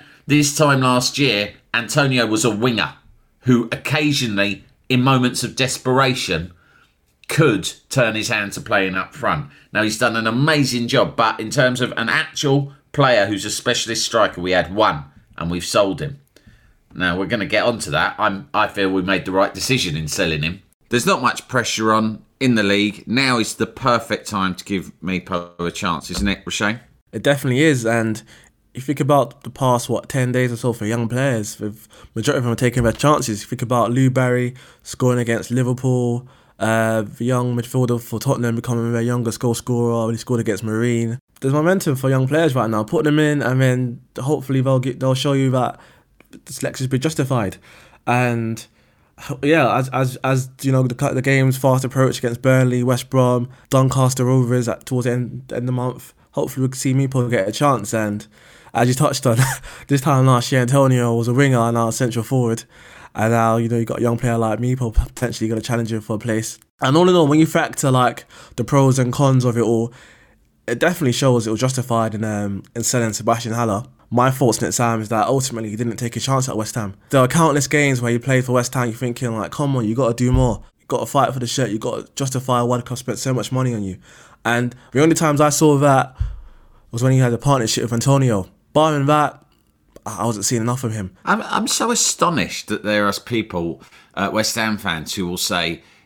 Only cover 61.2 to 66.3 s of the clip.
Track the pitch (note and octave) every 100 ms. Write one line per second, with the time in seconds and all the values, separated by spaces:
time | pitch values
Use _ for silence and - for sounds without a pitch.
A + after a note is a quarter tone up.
61.2 | A#2 B2 C#3 B2 A#2 A#2 A2+ - B2+ A#2
62.2 | G#2+ C3 A#2 A2+ - - - - - -
63.2 | A2+ A#2 A2+ A#2 A2+ A#2 A2+ A#2+ A#2 A#2
64.2 | B2 A#2 A2 G#2+ B2 B2+ A#2 - - -
65.2 | B2 - A2 A2 A2+ A#2 A2 A2 - G#2+
66.2 | A#2